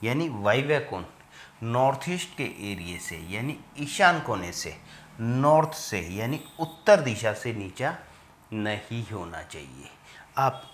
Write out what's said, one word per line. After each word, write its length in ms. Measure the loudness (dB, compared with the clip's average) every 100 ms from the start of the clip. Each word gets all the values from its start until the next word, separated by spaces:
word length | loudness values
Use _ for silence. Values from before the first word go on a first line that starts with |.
यानी 240 | -2 0 -2
वायव्य 480 | 2 4 4 4 0
कोण 220 | 0 -8 -10 -16 -20 -20 -20 -8
नॉर्थ 440 | -2 4 4 2 -4
ईस्ट 260 | -6 -6 -6
के 60 | -6 -6
एरिया 360 | -6 -6 -6 -8
से 180 | -8 -10 -8
यानी 300 | -4 -4 -6 -12 -10
ईशान 400 | -6 6 6 6
कोने 300 | 0 -2 -4
से, 240 | -6 -8 -10 -16 -20 -18 -4
नॉर्थ 540 | 0 4 6 6 6
से 260 | -4 -4 -4 -4
यानी 300 | -4 -4 -4 -8 -8
उत्तर 420 | -8 0 6 6
दिशा 320 | 6 0 0
से 200 | 0 -4
नीचा 420 | -4 -8 -4 -4 -4 -14 -20 -20 -20 -10
नहीं 500 | -4 -2 -4 -6 -8
होना 360 | -6 -8 -8 -12
चाहिए। 460 | -12 -14 -14 -16 -18 -20 -20 -20 -8 0
आप 260 | 0 0 -10